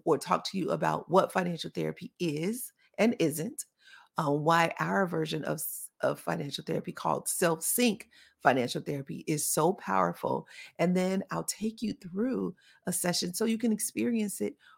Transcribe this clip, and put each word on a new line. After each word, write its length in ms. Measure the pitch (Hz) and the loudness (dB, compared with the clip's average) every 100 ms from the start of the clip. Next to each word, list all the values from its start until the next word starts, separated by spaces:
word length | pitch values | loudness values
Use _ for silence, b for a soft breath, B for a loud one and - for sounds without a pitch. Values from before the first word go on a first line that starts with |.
or 140 | 165 147 | 2 2
talk 260 | - 175 - | 4 0 0
to 80 | 196 | -4
you 120 | 160 | -2
about 380 | - - - - | 0 2 0 4
what 220 | 180 - | 4 4
financial 380 | - 180 170 165 | 0 -2 -4 -6
therapy 420 | - 156 156 175 - | -4 -4 -4 -12 -4
is 540 | 170 147 175 240 - b b - | -4 -2 -2 -4 -8 b b 2
and 160 | 220 - | 2 4
isn't, 460 | 156 151 202 - - _ B B B - | 2 2 -6 -8 -14 _ B B B -2
uh, 140 | 143 | 2
why 400 | 147 151 170 165 - | 4 6 6 4 2
our 260 | 160 196 185 | 0 2 2
version 380 | 160 156 160 | 0 -2 -2
of 140 | 147 151 | -4 -4
s-, 320 | - - - _ | -6 -8 -12 _
of 180 | 135 151 | -2 -2
financial 460 | 170 170 143 - | -4 -4 -4 -8
therapy 280 | - - - | -4 -4 -4
called 360 | - 165 143 - | -4 -2 0 -2
self-sync 800 | - 175 165 - - 247 190 - b b b | 0 2 2 -2 2 2 2 -8 b b b
financial 380 | - 131 120 160 | 2 4 2 -2
therapy 420 | 147 143 139 - - | -4 -6 -6 -8 -2
is 180 | 151 - | -2 0
so 280 | - 160 | 2 2
powerful. 760 | 196 - 190 175 170 - - B B B - | 0 0 2 2 0 -2 -4 B B B -2
And 180 | 170 185 | 2 2
then 260 | 185 190 - | 2 -2 -2
I'll 140 | 165 | -6
take 380 | - - 220 220 | -6 -6 -6 -4
you 100 | 208 | -6
through 640 | 190 180 190 254 220 92 - b b - | -6 -8 -4 -2 -2 -4 -6 b b -4
a 60 | |
session 400 | - 180 170 180 | 0 0 0 -2
so 120 | - | 0
you 140 | 226 226 | 0 2
can 140 | 233 | 2
experience 680 | 208 - 202 233 233 208 - | 0 -2 -2 0 0 -2 -2
it 160 | 208 - b | -4 -6 b